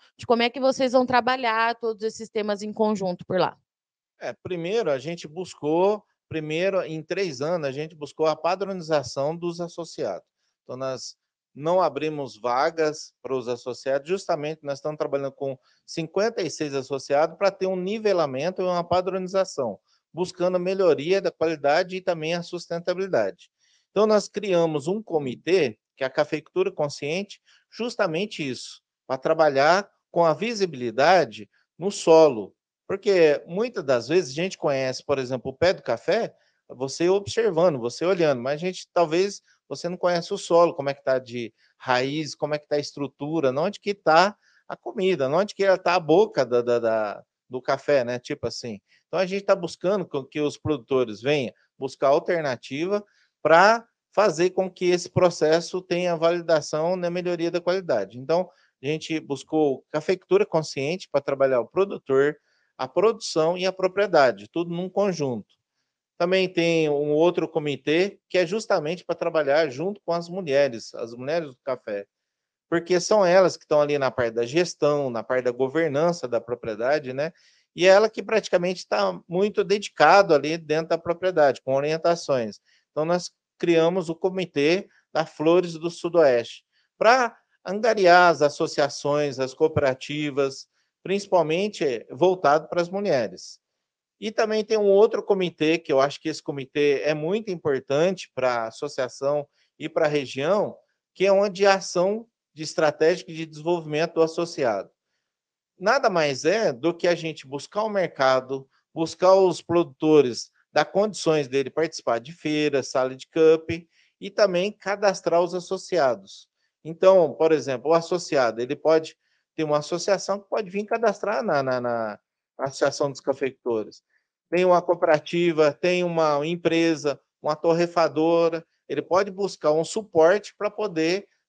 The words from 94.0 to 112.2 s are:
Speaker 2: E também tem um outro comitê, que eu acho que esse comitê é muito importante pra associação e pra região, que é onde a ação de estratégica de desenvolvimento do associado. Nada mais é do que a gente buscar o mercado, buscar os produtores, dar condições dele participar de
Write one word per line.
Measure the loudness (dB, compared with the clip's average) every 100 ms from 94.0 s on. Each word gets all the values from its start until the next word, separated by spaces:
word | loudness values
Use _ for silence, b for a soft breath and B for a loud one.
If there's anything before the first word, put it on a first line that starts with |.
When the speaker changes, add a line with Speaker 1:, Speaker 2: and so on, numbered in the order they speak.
| _ _
Speaker 2:
E | -6
também | -2 0 -2
tem | -2 0
um | 4
outro | 6 4 2
comitê, | -2 -2 -2 -2 0 0
que | 0
eu | 2
acho | 2 -2
que | -8
esse | -8
comitê | -10 -10 -6 0 0 2
é | 0
muito | -2 -4 -4 -6
importante | -6 -2 -4 -2 0 0 -2 -8
pra | -4 -2 -2 -4
associação | -8 -10 -6 -8 -4 -4 -2 -6 _ _ _
e | -6
pra | 0 0
região, | 0 -4 -4 -2 0 -2 -8 _ _ _
que | 0
é | 2
onde | 4 2 2
a | 4
ação | 4 2 0 0 -2 -8 _ _
de | -14
estratégica | -8 0 0 4 2 2 -4
de | -12 -12
desenvolvimento | -8 -2 -2 -2 -2 0
do | 2
associado. | 2 0 -6 -2 -2 -2 -6 _ _ _ _ _ _ _ _ _
Nada | 0 2 2
mais | 2 0 0
é | 0 2 0
do | 0 -2
que | 0 0
a |
gente | 0 -4 -10 -12
buscar | -14 -8 -6
o | -4
mercado, | -2 -4 0 2 2 0 -8 -10 _ _
buscar | -6 -6 2 6
os | 6 6 0
produtores, | -2 0 0 -2 6 6 6 -2 -12 _ _
dar | -2 0
condições | 0 -2 -2 0 0 0
dele | -2 -2
participar | -2 -4 -4 -4
de | -4